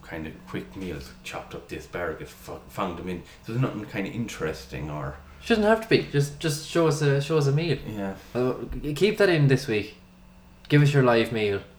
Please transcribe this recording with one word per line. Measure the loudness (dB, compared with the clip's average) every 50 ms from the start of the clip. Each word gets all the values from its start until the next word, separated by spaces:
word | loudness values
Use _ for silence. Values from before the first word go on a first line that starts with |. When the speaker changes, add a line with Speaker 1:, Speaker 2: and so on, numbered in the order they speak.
| -14
Speaker 1:
kind | -12 -12 -10 -10
of | -12 -12 -16 -16
quick | -10 -10 -10 -10 -10 -12
meals, | -10 -10 -8 -8 -10 -12 -16 -18 -16 -16
chopped | -12 -12 -12 -12 -12 -14
up | -16 -14 -12
the | -14
asparagus, | -14 -14 -10 -8 -6 -6 -6 -6 -8 -12 -16
fo-, | -16 -18 -16 -16 -16 -16 -16 -12
found | -6 -6 -6 -6 -6 -8
them | -8 -8
in, | -8 -8 -10 -16 -20 -16 -12
there's | -6 -2 -2
nothing | -2 -2 -2 -6 -10
kind | -6 -6 -6 -6
of | -4 -4
interesting | -6 -6 -6 -6 -6 -6 -6 -6 -8 -12 -12 -10 -8 -8 -8
or | -8 -8 -8 -8 -10 -12 -16 -20 -20 -16
Speaker 2:
Shouldn't | 0 0 2 4 4
have | 4 4 2
to | 2 2
be, | 2 2 2 0
just, | 0 0 0 0 -4 -4
just | -4 -4 -4 -4 -8 0
show | 2 4 4
us | 4 2 2
a, | 2 2 2 2
show | 0 2 2 2
us | 4
a | 4
meal. | 2 2 2 0 -2 -2 -4 -10
Speaker 1:
Yeah. | -8 -6 -6 -6 -8 -10 -14 -6 -2
Speaker 2:
Uh, | 0 0 0 0 -4 -8 -8 -8 -6
g-, | -6 -6 0
keep | 2 2 2 4 4
that | 4 4
in | 6 6 6 6
this | 6 4 2
week. | 0 -2 -2 -2 -4 -12 -20 -20 -20 -20 -20 -20 -20 -20 -20 -20 -20 -20 -20 -2 4
Give | 6 6
us | 6 6
your | 6 6
live | 6 6 6 4 4 2
meal. | 0 0 0 0 0 -2 -4 -10 -20